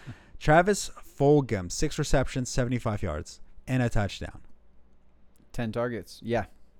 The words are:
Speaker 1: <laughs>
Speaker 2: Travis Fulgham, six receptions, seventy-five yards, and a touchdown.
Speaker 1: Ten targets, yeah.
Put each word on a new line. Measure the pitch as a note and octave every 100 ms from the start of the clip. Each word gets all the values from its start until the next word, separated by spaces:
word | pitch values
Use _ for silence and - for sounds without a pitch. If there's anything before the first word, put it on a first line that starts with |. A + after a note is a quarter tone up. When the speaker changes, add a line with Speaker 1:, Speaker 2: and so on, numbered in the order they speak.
| -
Speaker 1:
<laughs> | - - -
Speaker 2:
Travis | - D#3+ F3+ G3+ - - - -
Fulgham, | C#3 D3 B2+ G#2 F2
six | - D#3 -
receptions, | D3 C#3+ B2+ C3+ B2
seventy-five | - B2 B2 A#2 G#2
yards, | F#2+ D2+ - - - - -
and | B2+
a | A#2+
touchdown. | A2 G2+ - D2+ - - - - - - - - - - _ -
Speaker 1:
Ten | - A#2
targets, | A#2 B2 A2+ - -
yeah. | A#2 A#2 G2 - -